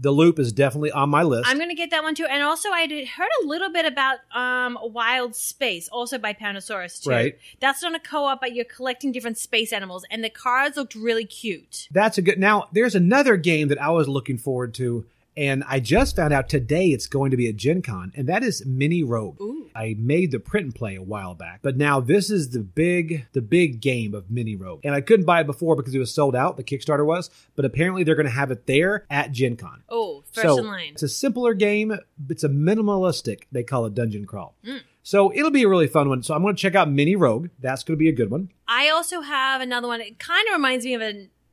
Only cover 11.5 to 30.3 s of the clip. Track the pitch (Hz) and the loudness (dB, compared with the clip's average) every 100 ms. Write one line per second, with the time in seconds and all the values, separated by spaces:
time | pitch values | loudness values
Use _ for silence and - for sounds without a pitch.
11.5 | 160 _ - - 170 220 202 180 185 196 | -8 _ -18 -2 2 2 2 2 4 4
12.5 | 208 - 208 240 196 175 269 269 196 170 | 4 2 2 2 4 6 6 6 4 4
13.5 | 156 143 135 147 165 139 135 135 123 139 | 2 2 0 2 2 2 0 -2 -4 -4
14.5 | 127 120 117 123 117 - _ _ - 139 | -4 -4 -4 -4 -4 -6 _ _ -4 -2
15.5 | 135 135 135 113 220 269 - 151 139 - | -2 -2 -2 2 4 4 2 2 2 2
16.5 | 147 117 160 185 123 - 139 135 123 117 | 0 2 2 4 2 -2 0 2 2 0
17.5 | 107 123 180 - 185 185 147 131 196 254 | 0 0 0 -2 -8 -8 -6 -2 0 0
18.5 | - 135 131 147 170 131 117 101 69 208 | -2 -4 0 2 2 0 -2 -4 -10 -10
19.5 | 302 196 113 113 107 120 165 180 123 - | -10 -12 -8 -6 -2 0 2 2 -2 -2
20.5 | 208 143 - 110 95 92 104 92 85 85 | -4 -4 -8 -8 -8 -10 -8 -10 -12 -16
21.5 | 95 139 131 147 139 123 202 190 202 135 | -6 -4 0 2 2 2 2 2 -2 -2
22.5 | 120 98 151 175 180 160 160 117 131 107 | -6 -6 -2 0 0 -2 -8 -6 -6 0
23.5 | 175 165 117 135 123 107 104 92 120 110 | 2 2 0 -2 -2 -4 -8 -6 -4 -4
24.5 | 98 92 80 143 143 143 220 175 170 147 | -6 -10 -8 -4 -2 4 4 6 4 2
25.5 | - 160 143 123 135 120 - 143 123 160 | -2 0 0 0 -4 -2 0 2 2 0
26.5 | 156 117 139 - 147 151 175 - _ _ | -2 -8 -6 0 2 2 0 -6 _ _
27.5 | - 135 135 180 185 160 151 147 127 135 | -2 -2 2 0 2 2 4 2 0 -2
28.5 | 123 - 139 185 208 - 143 147 123 127 | -2 2 2 2 -2 -2 -2 -2 0 0
29.5 | 117 85 - _ 233 202 143 - | 0 -10 -18 _ -4 -4 -8 -10